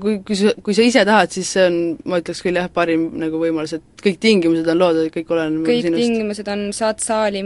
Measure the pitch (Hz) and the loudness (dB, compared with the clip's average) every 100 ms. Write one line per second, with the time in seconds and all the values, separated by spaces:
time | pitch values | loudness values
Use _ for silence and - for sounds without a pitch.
0 | 202 208 196 196 208 - - 208 240 240 | -2 -4 -4 0 2 0 -2 2 4 4
1 | 196 214 180 - 180 196 180 170 170 156 | 4 4 2 -2 -4 2 2 2 -2 -4
2 | 139 175 165 165 185 180 180 - 170 165 | -4 -4 -4 -6 -2 -2 -2 -2 0 0
3 | 165 - 160 160 165 160 151 160 - - | -2 -4 -6 -2 -2 -2 -4 -8 -12 -4
4 | 202 175 220 208 165 165 165 165 180 160 | -2 2 4 4 4 2 2 2 2 2
5 | 160 170 160 165 160 156 160 240 175 165 | 0 -4 -4 -2 -2 -2 0 0 0 0
6 | 240 226 214 208 202 202 202 208 220 214 | 0 -2 -4 -6 -6 -6 -6 -4 -4 -4
7 | - 220 214 202 | -4 -2 -2 -2